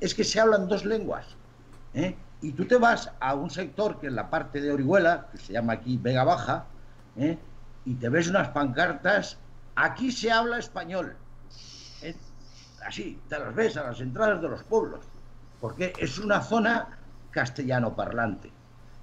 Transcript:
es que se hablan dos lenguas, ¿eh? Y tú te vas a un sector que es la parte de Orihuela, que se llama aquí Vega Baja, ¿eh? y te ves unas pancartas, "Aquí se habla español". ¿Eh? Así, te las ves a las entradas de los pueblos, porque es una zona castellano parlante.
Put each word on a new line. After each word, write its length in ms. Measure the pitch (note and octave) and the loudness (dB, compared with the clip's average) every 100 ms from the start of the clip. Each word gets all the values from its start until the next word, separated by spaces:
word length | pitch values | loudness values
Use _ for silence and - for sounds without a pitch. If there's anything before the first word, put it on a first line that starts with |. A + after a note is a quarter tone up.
es 120 | F3+ | -4
que 120 | - - | 0 2
se 160 | G#3+ | 6
hablan 260 | A3+ G#3 F#3 | 6 6 4
dos 160 | G3 | 0
lenguas, 420 | G3 A3 F3 D3+ - - - - - - - | 0 -2 -2 -6 -8 -18 -20 -20 -20 -18 -8
¿eh? 240 | - F3+ - - - | -2 -2 -4 -14 -10
Y 100 | D3+ | -8
tú 140 | C3 F#3 | -4 4
te 100 | B3 | 8
vas 360 | A#3 G#3+ - - | 8 4 0 -4
a 140 | C3 C#3 | -2 0
un 140 | E3 | -2
sector 480 | F3 F#3 - G#3 - | -6 -6 -2 -2 -2
que 80 | D3 | -4
es 60 | |
la 160 | A#2 - | -4 -2
parte 300 | D#3+ D3+ C#3+ | -2 -2 -2
de 140 | D3 | 0
Orihuela, 540 | C#3+ C3+ F#3+ E3+ E3+ - | 2 6 6 6 4 -2
que 60 | - | -14
se 160 | - | -4
llama 200 | G#2+ A#2 | -2 0
aquí 220 | A2+ B2+ B2+ | 0 0 0
Vega 280 | B2+ C3 | 2 4
Baja, 420 | C#3 F3 B2+ E3 - - - - - - | 4 4 0 -4 -4 -16 -18 -20 -16 -2
¿eh? 220 | D3 E3 - - - - C3 | 0 0 -8 -16 -16 -10 -6
y 80 | |
te 160 | B2 A#2 | -2 2
ves 180 | D#3 E3+ | 2 4
unas 220 | F#3+ D3+ | 4 2
pancartas, 880 | D3 C#3+ B2 F3+ D3 F3+ G3+ - - - - - - | 2 0 2 2 2 2 2 0 -10 -16 -18 -4 2
"Aquí 360 | D#3 - B3+ | 2 2 -2
se 200 | - A3 | 0 4
habla 260 | A3+ A#3+ A#3 | 4 4 -2
español". 580 | - G3 E3+ F#3 D#3+ - - - - - - - - - | -4 -8 -4 -4 -4 -8 -16 -16 -16 -16 -16 -18 -16 -12
¿Eh? 140 | D#3 E3+ - - - - - - G2+ | -12 -12 -14 -16 -18 -20 -20 -14 -10
Así, 340 | - F#3 - - | -8 -8 -10 -8
te 100 | D3+ | -6
las 160 | B2 A#2 | -4 2
ves 220 | A3 E3+ | 2 2
a 60 | |
las 180 | C3 A2+ | -6 -6
entradas 400 | C3 B2+ G#3+ F#3+ | -6 2 2 4
de 80 | D#3+ | 0
los 140 | A2+ | -4
pueblos, 380 | - A3 F3 D2+ - - - - - - | 2 2 2 -4 -12 -16 -16 -18 -18 -8
porque 320 | A2+ - F3+ - | -8 -4 -4 -2
es 180 | D#3 F3+ | -4 -4
una 240 | G#3 G3 | 0 2
zona 560 | C3 A3+ A3 A#3 - - - - - | 4 2 4 2 -2 -12 -18 -18 -6
castellano 640 | D#3 B2+ - C3 B2+ A2+ G#2 | -2 -2 -2 0 2 2 0
parlante. 560 | F#2+ A2+ A#2 D#2 - - - - - - | -2 0 0 -2 -10 -20 -20 -20 -20 -6